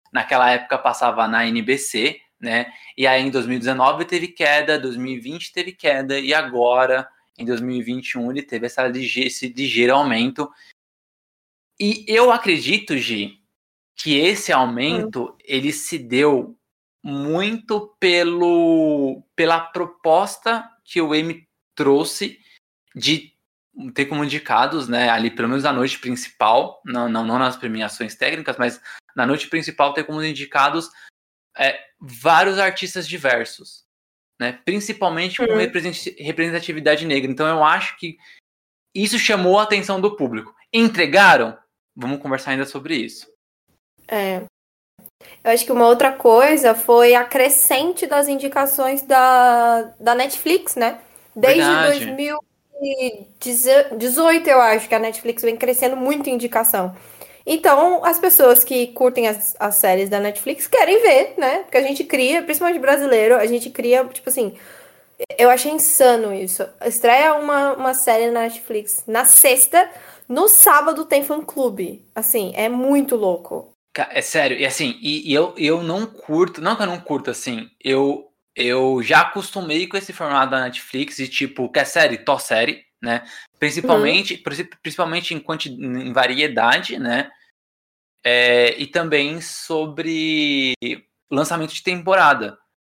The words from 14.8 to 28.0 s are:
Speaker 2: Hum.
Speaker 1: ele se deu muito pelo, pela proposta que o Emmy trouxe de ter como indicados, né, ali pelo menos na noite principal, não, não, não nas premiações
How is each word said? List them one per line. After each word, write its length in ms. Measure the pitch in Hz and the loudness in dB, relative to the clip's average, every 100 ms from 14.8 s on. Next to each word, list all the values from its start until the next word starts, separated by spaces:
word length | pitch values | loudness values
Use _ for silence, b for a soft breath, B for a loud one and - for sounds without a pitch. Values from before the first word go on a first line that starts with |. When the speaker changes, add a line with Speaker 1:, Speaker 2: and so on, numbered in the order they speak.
| 143 175 220 131 120 | -4 -4 -6 -8 -10
Speaker 2:
Hum. 100 | - | -12
Speaker 1:
ele 280 | - 135 143 | -6 -4 -4
se 260 | 151 - 165 | -6 -8 -10
deu 580 | 123 123 147 135 - - _ _ _ _ | -4 0 2 2 -2 -16 _ _ _ _
muito 920 | 147 139 143 160 208 226 - 208 208 _ | -12 -8 -4 -4 -4 -6 -6 -6 -6 _
pelo, 1200 | 185 175 170 175 175 170 165 165 156 147 135 135 _ | 2 2 2 0 2 4 4 4 2 0 -2 -4 _
pela 260 | - 165 165 | -2 0 0
proposta 1080 | 165 175 175 - 165 165 208 - 226 226 220 _ | -2 -8 -8 -6 2 2 2 -4 -4 -4 -6 _
que 160 | _ 175 | _ -4
o 140 | 156 | 0
Emmy 340 | 156 160 165 _ _ _ | -2 -2 -8 _ _ _
trouxe 640 | - 139 143 - - 101 - b b _ _ _ | -2 2 2 0 -6 -10 -12 b b _ _ _
de 380 | - 139 156 - _ _ _ _ 277 135 | -8 -4 -4 -6 _ _ _ _ -18 -12
ter 120 | 123 139 | -6 -4
como 160 | 151 | -4
indicados, 640 | 147 147 - 113 139 160 123 | -4 -6 -2 0 0 -4 -4
né, 220 | 120 120 | -2 0
ali 220 | 113 113 | 0 -2
pelo 180 | - 117 | -4 -4
menos 160 | 135 | -2
na 80 | 143 | -2
noite 260 | 131 131 - | -2 -4 -6
principal, 840 | 123 123 - _ 107 120 - - | -8 -10 -10 _ 2 2 0 -10
não, 240 | - 123 120 | -10 -6 -4
não, 160 | 113 | -4
não 140 | 113 123 | -2 -2
nas 160 | 127 123 | -2 -4
premiações 580 | 120 110 107 - | -8 -6 -8 -8